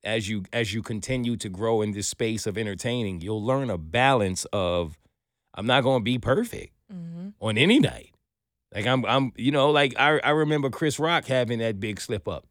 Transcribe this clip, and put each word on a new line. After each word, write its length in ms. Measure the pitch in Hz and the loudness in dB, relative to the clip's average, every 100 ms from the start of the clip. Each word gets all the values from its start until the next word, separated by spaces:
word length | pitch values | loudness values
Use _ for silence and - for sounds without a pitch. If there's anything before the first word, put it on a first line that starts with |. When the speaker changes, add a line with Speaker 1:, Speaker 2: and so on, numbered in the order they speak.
Speaker 1:
As 240 | 101 113 101 | -4 -4 -2
you, 160 | 107 92 | -6 -4
as 220 | 120 113 | -4 -2
you 80 | 107 | -4
continue 560 | 110 117 - 127 120 117 | -6 -8 -4 -4 -2 -4
to 120 | 107 | -6
grow 320 | 92 113 113 | -4 0 2
in 100 | 107 | 2
this 140 | 101 98 | -2 -6
space 380 | - 113 110 110 | -2 -2 -2 -4
of 120 | 101 | -4
entertaining, 640 | 110 95 123 123 107 90 | -6 -4 -4 -2 -2 -4
you'll 220 | 87 110 | -4 -4
learn 260 | 107 131 135 | -2 -2 -2
a 80 | 90 | -4
balance 680 | 78 117 131 131 98 92 - | -4 2 4 4 2 -2 -4
of, 460 | 104 90 87 85 80 _ _ _ _ _ | -2 0 0 -2 -8 _ _ _ _ _
"I'm 140 | - 107 | -8 0
not 160 | 127 | 2
gonna 200 | 127 131 | 4 2
be 140 | 107 127 | 2 -2
perfect 560 | 113 143 233 - - _ _ | 2 0 0 -6 -14 _ _
Speaker 2:
Mm-hmm. 380 | 185 165 165 190 - | -14 -12 -12 -12 -8
Speaker 1:
on 180 | - 107 | -2 2
any 200 | 156 254 | 6 6
night." 300 | 254 - - _ _ _ _ _ _ | 4 0 -18 _ _ _ _ _ _
Like, 140 | - 107 | -6 0
I'm, 180 | 131 107 | 0 2
I'm, 280 | 127 135 - | 2 2 0
you 160 | 120 | 0
know, 180 | 143 139 | 4 4
like, 240 | 151 143 120 | 4 2 4
I, 180 | 139 151 | 4 4
I 80 | 131 | 2
remember 400 | 151 151 151 135 | 2 2 2 0
Chris 260 | - 160 139 | 0 -2 0
Rock 260 | 156 170 139 | 0 0 0
having 320 | 131 120 117 | 0 0 0
that 200 | 113 101 | -2 -2
big 220 | 101 101 | -6 -6
slip 260 | - 107 - | -6 -6 -4
up 200 | 80 _ | -8 _